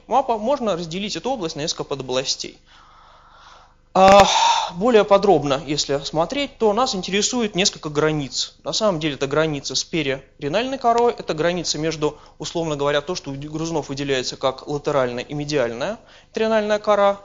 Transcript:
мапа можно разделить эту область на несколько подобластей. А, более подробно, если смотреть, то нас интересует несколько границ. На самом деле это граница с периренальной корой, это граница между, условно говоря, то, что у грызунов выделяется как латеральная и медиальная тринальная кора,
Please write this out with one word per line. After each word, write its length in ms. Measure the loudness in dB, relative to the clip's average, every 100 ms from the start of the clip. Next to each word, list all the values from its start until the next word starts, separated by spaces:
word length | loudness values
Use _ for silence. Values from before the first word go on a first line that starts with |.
| -2
мапа 320 | 0 0 -2
можно 360 | -2 -2 -2
разделить 420 | -4 -4 -6 -6 -6
эту 140 | -4
область 240 | -4 -6
на 60 | -6
несколько 240 | -6 -6
подобластей. 720 | -6 -6 -2 -2 -2 -6 -8 -14 _ -20 -20 -20 -20 -20 -20 -20 -20 -20 -20 _ _
А, 340 | 6 10 10 8 6 2 2 -2
более 320 | -2 4 4
подробно, 580 | 6 4 6 4 2 -2 -2
если 320 | -4 -2 -4
смотреть, 580 | -2 -2 -2 -2 -6 0
то 160 | 0
нас 220 | 2 -2
интересует 600 | -2 -2 -2 -2 -2 -2
несколько 360 | 0 0 -2 -4
границ. 640 | 0 0 0 -4 -6 -8 -8
На 80 | -6
самом 280 | 0 0 0
деле 140 | -4
это 120 | -4 -2
граница 480 | 0 0 -2 -6 -6
с 80 |
периренальной 920 | -4 -4 -2 -4 -8 _ -4 -2 -2 -2
корой, 340 | 0 2 2
это 220 | 0 -6
граница 440 | -2 0 0 -4 -4
между, 400 | -4 -2 -4 -4 -20 _
условно 360 | -8 -4 -4
говоря, 280 | -2 0 0
то, 120 | -2
что 160 | -8 -8
у 40 |
грызунов 560 | -10 -8 -6 -4 -4 -4
выделяется 460 | -6 -2 -2 -2 -2
как 300 | -4 -4 -8
латеральная 560 | -6 0 0 0 -4
и 120 | -8
медиальная 640 | -8 -2 0 0 -2 -6 -8 -16 -20 _
тринальная 460 | -4 0 0 0 -2
кора, 420 | 2 4 2 0